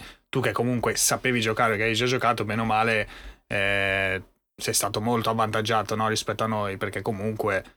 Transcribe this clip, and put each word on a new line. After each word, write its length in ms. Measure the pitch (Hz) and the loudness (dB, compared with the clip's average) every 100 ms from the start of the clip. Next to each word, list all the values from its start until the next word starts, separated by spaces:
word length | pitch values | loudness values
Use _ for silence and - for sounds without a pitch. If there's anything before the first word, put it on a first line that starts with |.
| - - _ | -4 -20 _
tu 120 | 135 | -2
che 120 | 123 | 0
comunque 420 | 104 120 123 113 101 | 0 0 0 0 0
sapevi 440 | - 117 131 120 | 0 0 0 2
giocare, 380 | 110 110 117 104 | 2 2 2 2
che 60 | |
hai 100 | 113 | 2
già 100 | 110 | 2
giocato, 400 | 123 123 113 117 | 2 2 2 2
bene 160 | 104 107 | 0 0
o 40 | 113 | 2
male, 420 | 107 113 110 101 - - - - | 2 2 2 -2 -8 -18 -16 -6
eh, 760 | 104 98 101 98 95 95 95 - _ _ | -2 0 2 2 0 0 -2 -6 _ _
sei 200 | - - | -10 -2
stato 260 | 113 - 113 | 0 0 -2
molto 300 | 110 120 113 | 0 0 0
avvantaggiato, 640 | 113 110 110 107 110 101 107 | 0 0 0 0 0 0 0
no, 120 | 110 | 0
rispetto 360 | 110 - 101 | 0 -2 -2
a 20 | 113 | -2
noi, 300 | 107 101 98 | -2 -2 -4
perché 240 | 101 98 | -6 -4
comunque, 640 | 101 101 107 107 107 95 - | -4 -2 -2 -2 0 0 -4